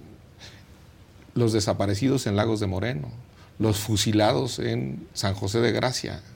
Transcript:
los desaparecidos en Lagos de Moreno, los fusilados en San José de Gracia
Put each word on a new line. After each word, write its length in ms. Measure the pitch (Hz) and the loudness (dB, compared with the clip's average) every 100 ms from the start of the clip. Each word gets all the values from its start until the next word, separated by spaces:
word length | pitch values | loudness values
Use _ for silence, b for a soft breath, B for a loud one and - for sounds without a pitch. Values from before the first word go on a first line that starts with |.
| - - - - B B - - - - - - - | -18 -20 -20 -20 B B -20 -20 -20 -20 -20 -20 -8
los 180 | 120 117 | 0 2
desaparecidos 760 | 110 101 92 101 101 131 135 107 | 2 2 0 0 2 2 2 2
en 100 | 101 | 2
Lagos 240 | 113 107 | 2 0
de 60 | 101 | 0
Moreno, 420 | 95 110 147 127 - - B B - | -2 -2 -4 -8 -12 -16 B B -2
los 200 | 107 101 | 0 0
fusilados 800 | - 101 113 104 107 139 131 - | 0 0 2 4 4 4 0 -4
en 460 | 117 117 135 139 - | -4 -2 -4 -6 -10
San 200 | - 101 | -4 -2
José 260 | 101 101 113 | -2 -2 2
de 120 | 120 | 2
Gracia 480 | 110 123 123 - - - | 2 0 -2 -6 -10 -14